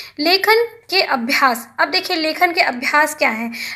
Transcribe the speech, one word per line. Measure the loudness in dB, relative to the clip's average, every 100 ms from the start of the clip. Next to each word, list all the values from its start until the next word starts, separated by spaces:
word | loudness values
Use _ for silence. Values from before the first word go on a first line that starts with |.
| -16 -4
लेखन | 0 2 4 2 2 -6 -4
के | -2
अभ्यास, | 0 -2 -2 2 2 0 -6 -2
अब | 0
देखिए | 0 -2 -2
लेखन | -2 2 2
के | 2
अभ्यास | 0 -2 0 2 2 0
क्या | -2
हैं, | -2 -6 -8 -12